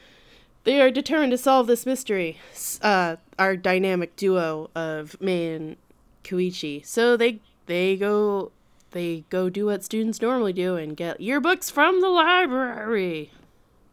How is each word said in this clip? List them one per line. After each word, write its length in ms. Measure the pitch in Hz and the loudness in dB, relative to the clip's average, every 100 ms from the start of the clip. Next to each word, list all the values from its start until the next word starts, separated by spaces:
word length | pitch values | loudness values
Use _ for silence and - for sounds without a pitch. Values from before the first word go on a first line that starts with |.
| - - - - _ _ - | -20 -20 -20 -20 _ _ 2
they 140 | 277 | 4
are 100 | 262 | 4
determined 400 | 247 - 311 269 | 2 0 0 2
to 80 | 247 | 2
solve 300 | 269 269 240 | 4 4 4
this 180 | 240 254 | 0 0
mystery, 520 | 262 - 196 165 160 - | -4 -2 -2 -4 -8 -16
s-, 280 | - - - | -12 -10 -2
uh, 340 | 214 190 170 165 _ - | 2 2 2 -4 _ 0
our 180 | 190 185 | 0 2
dynamic 600 | 185 185 190 180 170 - | 0 2 2 0 -4 -2
duo 520 | 196 185 160 156 160 | 0 2 0 -4 -8
of 440 | 165 160 156 151 - | -8 -6 -6 -10 -6
Mei 340 | 190 175 165 | -2 -2 -2
and 220 | 160 156 - _ _ _ _ | -6 -10 -14 _ _ _ _
Koichi. 600 | - 180 180 180 151 143 | -6 -2 -2 -4 -8 -10
So 320 | - 233 233 240 | -6 0 4 4
they, 220 | 240 214 _ _ - | 2 -2 _ _ -4
they 300 | 175 190 190 | 0 0 0
go, 540 | 202 208 208 196 - - _ _ _ | 0 0 0 -2 -6 -14 _ _ _
they 320 | 175 170 165 - | -8 -6 -6 -4
go 180 | 185 185 | -2 -2
do 180 | 190 208 | 0 -2
what 180 | 196 | -2
students 360 | - 220 220 214 | -4 -2 -2 -2
normally 320 | 226 254 208 | 0 0 0
do 220 | 180 180 | 0 -2
and 220 | 175 151 151 | -2 -6 -6
get 240 | 170 - | -8 -6
yearbooks 500 | 202 285 311 370 - | -2 0 2 0 -2
from 300 | 285 320 370 | 2 4 4
the 80 | 381 | 4
library. 1200 | 349 320 359 339 254 254 226 214 220 180 160 147 - _ _ _ _ _ | 4 4 4 2 0 -4 -6 -4 -2 -2 -4 -10 -18 _ _ _ _ _